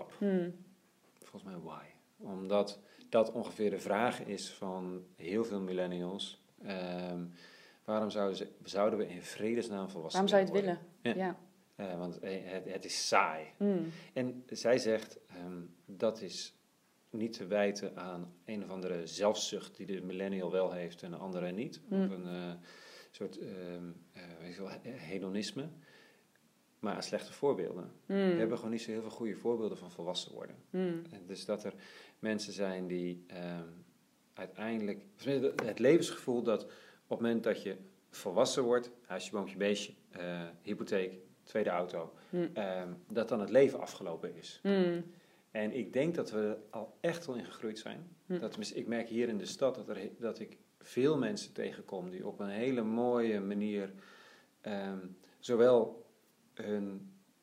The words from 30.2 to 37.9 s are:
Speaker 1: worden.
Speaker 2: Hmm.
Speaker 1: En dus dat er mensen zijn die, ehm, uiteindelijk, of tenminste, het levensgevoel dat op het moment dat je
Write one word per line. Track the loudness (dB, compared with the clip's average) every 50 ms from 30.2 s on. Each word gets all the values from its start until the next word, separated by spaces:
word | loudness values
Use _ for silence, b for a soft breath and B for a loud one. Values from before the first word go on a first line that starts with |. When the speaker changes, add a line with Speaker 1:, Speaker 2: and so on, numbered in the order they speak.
| -6 -8 -10
Speaker 1:
worden. | -12 -12 -12 -14 -16 -16 _
Speaker 2:
Hmm. | -2 0 0 0 0 -2 -6 -10
Speaker 1:
En | -14 -16 -12 -10
dus | -10 -8 -2
dat | -2 -2 -2 -2
er | -6 -8 B B B B B B B B B
mensen | -2 0 0 0 -2 -6 -2
zijn | -2 -2 0 0 -2 -2 -2
die, | -2 0 0 -2 -2 -4 -10 -14
ehm, | -10 -8 -6 -6 -6 -6 -8 -10 -14 -18 -20 -20 _ _ _ _ _ _ _ _ _
uiteindelijk, | -12 -10 -10 -8 -6 -4 -2 0 0 0 -2 -2 -4 -8 -18 -20
of | -6 -2
tenminste, | 2 2 4 4 2 2 2 -2
het | -2 0 6
levensgevoel | 8 8 8 8 6 2 -4 -6 -2 0 2 2 4
dat | 4 2 2 0
op | B B B B B B B B _
het | -2 0
moment | 2 2 2 4 4
dat | 2 2 2 0
je | -6 -6 -6 -10 -18